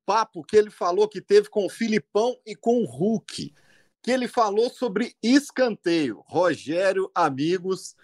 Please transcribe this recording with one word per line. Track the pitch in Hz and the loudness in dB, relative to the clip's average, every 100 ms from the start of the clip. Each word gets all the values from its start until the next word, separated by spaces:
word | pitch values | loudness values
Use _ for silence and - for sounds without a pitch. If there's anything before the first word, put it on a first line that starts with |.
papo | - 214 220 180 | -2 -2 -2 -8
que | 139 | 2
ele | 214 208 | 2 2
falou | - 185 180 208 | 0 -2 0 0
que | 190 | -2
teve | - 202 196 | 2 4 4
com | 214 | 0
o | 185 | -4
Filipão | - 226 214 - 208 240 240 | -4 -2 -2 0 0 0 -2
e | 220 | -12
com | 208 233 240 | -4 0 0
o | |
Hulk, | 170 123 202 220 - - - - _ _ _ _ | 0 -2 -2 -2 -6 -12 -14 -16 _ _ _ _
que | - | -4
ele | 262 240 | -2 -2
falou | - 214 208 247 | 0 0 2 0
sobre | - 240 185 233 - | -2 -6 -4 -6 -4
escanteio. | 220 277 285 - 254 208 175 170 135 90 - | 2 2 2 0 -2 0 -2 0 0 -6 -6
Rogério, | 147 180 143 131 170 196 190 190 | 0 0 -2 -4 -2 0 0 -4
amigos, | 185 160 131 156 185 185 180 - - | 0 -2 0 -2 -2 -4 -6 -8 -20